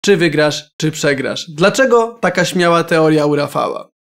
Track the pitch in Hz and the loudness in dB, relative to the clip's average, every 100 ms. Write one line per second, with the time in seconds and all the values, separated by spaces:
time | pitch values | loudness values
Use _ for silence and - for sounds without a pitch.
0 | - 190 170 147 151 147 - _ 156 - | 2 2 2 2 0 -2 -14 _ -6 -2
1 | 151 139 120 104 - 151 190 208 262 233 | -2 -2 -4 -8 -12 0 0 2 2 2
2 | 226 233 185 180 175 180 175 170 165 165 | 0 -2 -4 -2 -2 0 2 2 0 2
3 | 156 156 147 147 143 147 104 62 - _ | 2 2 2 0 -2 -4 -4 -6 -14 _